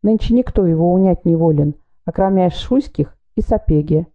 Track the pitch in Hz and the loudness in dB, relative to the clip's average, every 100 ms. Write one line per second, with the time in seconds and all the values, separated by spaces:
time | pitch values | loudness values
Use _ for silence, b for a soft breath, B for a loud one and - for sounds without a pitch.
0 | 208 220 - 233 254 - 185 160 170 185 | 0 0 0 0 0 0 0 2 2 2
1 | 190 175 - 165 165 151 147 147 _ _ | 2 0 0 0 2 2 0 -4 _ _
2 | - - 190 190 180 - - 262 - - | -10 -2 0 2 0 -2 -2 -2 -2 -6
3 | 151 - _ - - 165 - 151 151 156 | -6 -6 _ -6 -2 -2 0 0 0 -2
4 | 165 | -4